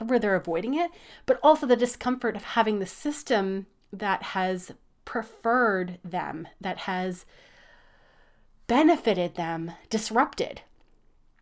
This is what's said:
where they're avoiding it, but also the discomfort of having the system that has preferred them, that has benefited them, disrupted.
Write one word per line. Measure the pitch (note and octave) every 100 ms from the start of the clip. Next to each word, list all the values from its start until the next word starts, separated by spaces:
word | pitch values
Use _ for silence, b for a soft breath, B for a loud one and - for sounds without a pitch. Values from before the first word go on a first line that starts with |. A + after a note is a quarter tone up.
where | A3+ B3
they're | G3+ F#3
avoiding | F3 E3 A3
it, | D4 F4 B B B
but | - B3+
also | D4 D4+ B3+
the | A#3+
discomfort | A#3+ - B3+ B3+ A#3 G3+
of |
having | - A#3 A3 G#3
the | F#3+
system | - D4 D4 - A3 F#3+ F#3+ F#3+ _ _
that | G3 G#3 F#3+
has | - F#3+ F#3 F3+ - - _ _ -
preferred | A#3+ A3 - A3+ B3 A#3 F#3+ F3+ F3+
them, | F3 F3 D3 D#3+ D#3+ -
that | F#3+ -
has | - F#3 F#3 F3+ - b b b b b b b b b b b b _ -
benefited | A#3+ D#4+ D#4+ A#3 F3+ F3 -
them, | E3 E3 E3+ - -
disrupted. | A3 - A3+ C#4+ - - - - _ _ _ _ _ _ _